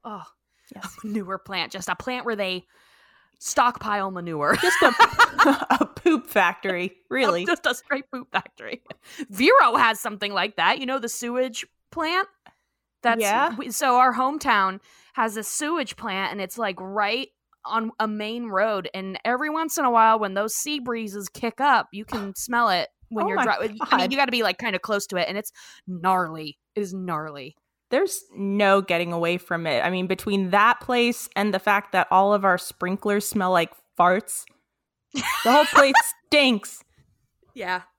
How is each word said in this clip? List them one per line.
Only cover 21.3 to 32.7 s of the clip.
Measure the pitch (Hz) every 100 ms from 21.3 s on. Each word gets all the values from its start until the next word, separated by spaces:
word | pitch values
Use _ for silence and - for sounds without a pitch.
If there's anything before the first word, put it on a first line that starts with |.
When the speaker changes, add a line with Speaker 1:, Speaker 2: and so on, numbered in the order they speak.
| - 233 -
Speaker 1:
up, | 285 240 -
you | 196
can | - 226 202
Speaker 2:
<gasps> | 190
Speaker 1:
smell | - 240 233
it | 180 139 _ _
when | 226 -
Speaker 2:
Oh |
Speaker 1:
you're | -
Speaker 2:
my |
Speaker 1:
dri-, | 240 -
I | 220
mean, | 214 294
Speaker 2:
God. | 262 269
Speaker 1:
you | 269
gotta | 269
be, | 240
like, | 214 190
kinda | 233 214
close | - 208 -
to | 185
it, | 175
and | 196
it's | 208 - - - -
gnarly. | 180 180 185 170 160 156 - _
It | -
is | 202
gnarly. | 190 180 156 156 143 135 _ _ _ _
Speaker 2:
There's | 262 381 - -
no | - 196 202 202 196
getting | 190 170 175
away | 170 170 180
from | - 170 165
it. | 139
I | -
mean, | 185 185
between | 190 - 196 185
that | 202 220 240
place | - 247 240 233 - -
and | 208
the | 190
fact | 208 202 -
that | 185 -
all | 185 196
of | 208
our | 196 180
sprinklers | -